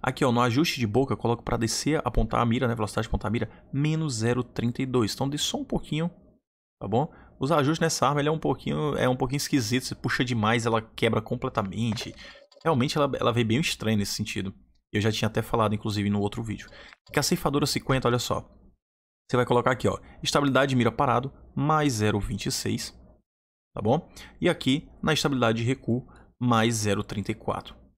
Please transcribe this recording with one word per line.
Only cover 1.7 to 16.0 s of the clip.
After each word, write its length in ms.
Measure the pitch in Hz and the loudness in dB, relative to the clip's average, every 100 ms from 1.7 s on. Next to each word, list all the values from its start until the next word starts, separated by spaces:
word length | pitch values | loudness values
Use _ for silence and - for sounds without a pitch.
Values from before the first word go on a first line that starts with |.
| - - 151 123 | 0 0 0 0
apontar 360 | - 110 117 | 0 0 2
a 40 | 117 | 2
mira, 220 | 117 127 | 2 0
né? 80 | 117 | -2
Velocidade 300 | 107 - 113 | -2 -4 -2
de 40 | |
apontar 200 | 104 107 | -2 -2
a 20 | |
mira, 180 | 113 107 - - | -2 -2 -8 -8
menos 440 | 135 151 160 160 113 | -2 0 0 -2 0
zero 260 | 113 123 | 0 0
trinta 380 | 127 - 117 120 | -2 -2 -2 -2
e 20 | 135 | 0
dois. 280 | 127 104 | 2 0
Então, 140 | - 139 | 0 -4
desce 180 | 147 - | -2 -4
só 120 | 285 | -4
um 80 | 277 | -4
pouquinho, 460 | 226 - 151 170 - - _ _ _ _ _ | -6 -4 -4 -4 -6 -20 _ _ _ _ _
tá 80 | 101 | -2
bom? 240 | 110 151 - - - | -2 -2 -8 -20 -6
Os 120 | 135 | 0
ajustes 280 | 160 135 160 | 2 2 2
nessa 280 | 165 - 127 | 0 2 0
arma, 140 | 147 | 2
ele 80 | 143 | 0
é 20 | |
um 60 | 160 | 0
pouquinho, 580 | 151 135 - 147 151 - | -2 -2 -2 -2 -2 0
é 120 | 127 | 0
um 60 | 127 | 0
pouquinho 220 | 131 139 | -2 -2
esquisito. 480 | - 147 107 120 - | 0 0 0 -2 -2
Você 100 | - | -6
puxa 280 | 127 - | -4 -2
demais, 440 | 127 117 107 117 117 | 0 2 2 2 2
ela 120 | 113 | 0
quebra 420 | 110 - 117 113 | -2 -2 0 0
completamente. 920 | 110 123 131 - 101 92 120 107 - - - - _ - | -2 -6 -4 -4 -4 -2 -2 -2 -6 -14 -20 -20 _ -6
Realmente, 340 | 160 139 127 156 | 0 2 2 2
ela, 120 | 139 127 | 0 2
ela 140 | 117 | 0
veio 140 | 117 113 | 2 2
bem 120 | 113 | 2
estranha 380 | 175 - 110 110 | 0 -2 0 0
nesse 160 | 101 | 0
sentido. 400 | - 107 104 95 - _ _ _ | -4 -6 -6 -8 -10 _ _ _
Eu 80 | 104 | 0
já 100 | 107 | 0
tinha 160 | 110 113 | 0 -2
até 140 | - | -2
falado, 320 | 110 120 107 | -2 2 2
inclusive, 340 | 107 117 107 | 0 -2 -2